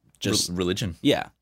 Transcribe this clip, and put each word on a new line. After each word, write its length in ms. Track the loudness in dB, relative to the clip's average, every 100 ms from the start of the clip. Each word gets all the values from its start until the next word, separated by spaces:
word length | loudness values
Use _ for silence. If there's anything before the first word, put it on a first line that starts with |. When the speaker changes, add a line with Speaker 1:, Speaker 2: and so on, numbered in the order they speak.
| _ -6
Speaker 1:
just 280 | 0 0 0
Speaker 2:
Re-, 60 |
religion. 420 | 0 0 0 -2 0
Speaker 1:
Yeah. 240 | 0 0 -2 _